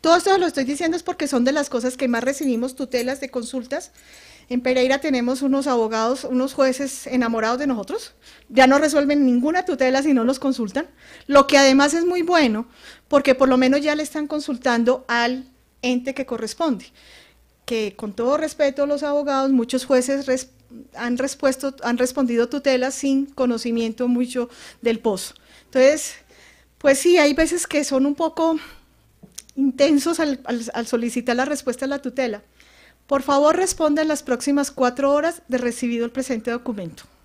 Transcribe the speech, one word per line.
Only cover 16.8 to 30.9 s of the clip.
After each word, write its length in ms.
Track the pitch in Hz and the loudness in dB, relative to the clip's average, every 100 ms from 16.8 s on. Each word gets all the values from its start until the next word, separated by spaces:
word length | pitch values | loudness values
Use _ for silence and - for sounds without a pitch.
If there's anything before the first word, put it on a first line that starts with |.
| - _ - - _ _ _ _ - | -8 _ -20 -20 _ _ _ _ -6
que 280 | 226 214 | -4 -4
con 200 | - 214 | -8 -12
todo 240 | 196 240 294 | -4 -2 0
respeto 460 | 311 - 285 277 | -2 0 -2 0
a 20 | 285 | -2
los 160 | 294 | -2
abogados, 500 | 294 285 285 269 269 | -2 -2 0 0 2
muchos 320 | 269 233 262 | 2 2 -4
jueces 400 | 254 254 254 277 | 2 0 2 -4
res-, 240 | 262 254 - _ _ 233 - - | -2 -4 -4 _ _ -20 -20 -10
han 220 | 240 247 | -6 -2
respuesto, 580 | 269 - 277 262 269 269 | -4 -2 -2 0 -6 -6
han 160 | 240 240 | -4 -2
respondido 500 | 247 254 254 233 240 | -2 0 0 0 0
tutelas 460 | 294 277 254 254 | 0 0 0 -2
sin 320 | 269 277 269 277 | -2 0 0 -2
conocimiento 840 | - 254 226 240 233 226 220 247 | -2 -2 0 -2 -2 -4 -2 0
mucho 400 | 240 247 254 240 - - - | 0 0 -4 -6 -10 -20 -6
del 180 | 233 226 | -2 0
post. 380 | 226 190 - - _ - _ | -2 -2 -6 -16 _ -20 _
Entonces, 480 | 262 262 311 - - _ _ - _ _ _ | 4 4 4 -4 -14 _ _ -20 _ _ _
pues 200 | 285 269 | 2 4
sí, 200 | 349 349 | 6 6
hay 160 | 294 | 6
veces 320 | 294 320 349 - | 4 0 0 -2
que 180 | 302 | -2
son 220 | 294 269 277 | 0 0 2
un 80 | |
poco 440 | 285 320 320 330 320 - - _ _ _ _ - - - - | 0 -2 0 0 0 -6 -20 _ _ _ _ -20 -20 -14 -2
intensos 640 | 269 247 277 285 330 330 | -2 2 4 4 2 -2
al, 200 | 311 269 | -2 -4
al, 260 | - 240 226 | -6 -6 -6
al 140 | - | -8
solicitar 500 | 226 | -4